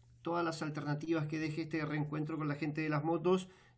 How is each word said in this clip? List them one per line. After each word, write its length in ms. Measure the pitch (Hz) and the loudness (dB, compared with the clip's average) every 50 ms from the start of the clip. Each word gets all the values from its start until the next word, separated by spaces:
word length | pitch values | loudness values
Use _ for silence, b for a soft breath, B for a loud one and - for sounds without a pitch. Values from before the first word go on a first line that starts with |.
| - - - - - | -20 -20 -20 -8 -4
todas 220 | 165 170 175 170 | -2 0 2 2
las 180 | 165 156 - 160 | 0 0 -2 -4
alternativas 640 | 156 147 147 143 147 147 147 160 160 165 160 151 | -4 -2 -2 -2 0 -2 -2 0 0 0 2 2
que 120 | 151 160 156 | 0 -2 -2
deje 240 | 156 156 151 170 160 | -2 -2 -2 -4 -4
este 220 | 156 - 160 151 | -2 -2 -2 0
reencuentro 520 | 139 147 151 147 151 151 156 156 151 160 | 0 0 0 0 0 -2 -2 -2 -2 -2
con 120 | 151 156 147 | -2 -2 -2
la 60 | 147 | -2
gente 280 | 147 160 151 147 160 156 | 0 -2 -2 0 0 0
de 60 | 156 | 0
las 140 | 151 147 147 | 0 2 2
motos 460 | 160 170 165 151 180 185 185 185 b b b b b b | 2 2 2 4 4 4 4 2 b b b b b b